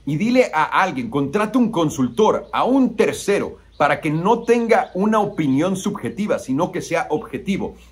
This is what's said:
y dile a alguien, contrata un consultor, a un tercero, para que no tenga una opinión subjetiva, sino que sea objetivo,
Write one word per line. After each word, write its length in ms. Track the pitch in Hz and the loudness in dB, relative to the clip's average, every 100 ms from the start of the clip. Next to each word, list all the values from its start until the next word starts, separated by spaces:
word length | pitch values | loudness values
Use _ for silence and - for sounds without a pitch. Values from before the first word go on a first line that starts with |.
y 120 | 135 151 | -4 -2
dile 340 | 220 254 226 | 2 2 2
a 120 | 156 | 0
alguien, 460 | 151 156 190 131 117 | 0 0 0 -2 -4
contrata 480 | 139 139 208 214 254 | -2 -2 -2 0 0
un 120 | 233 | 0
consultor, 800 | 170 156 - 123 127 214 131 - | 0 -2 0 -2 2 2 2 -2
a 120 | 127 | -2
un 320 | 208 269 247 - | 0 2 2 2
tercero, 640 | - - - 196 104 - - - | 0 0 -2 -2 -2 -10 -10 0
para 240 | 147 143 | 0 0
que 100 | 160 | -2
no 320 | 156 190 233 | 0 2 2
tenga 460 | 233 233 226 214 160 | 2 2 4 2 2
una 260 | 180 214 220 | 0 2 2
opinión 560 | 202 - 147 131 180 190 | 0 0 2 2 2 -2
subjetiva, 600 | 208 - 117 - 208 147 | -4 -4 -6 -4 -2 -2
sino 320 | - 131 180 | -2 -2 -2
que 100 | 165 | -4
sea 260 | - 165 - | -4 -4 -2
objetivo, 640 | 156 - 131 - 185 98 - - | -4 -4 -8 -4 -4 -4 -10 -20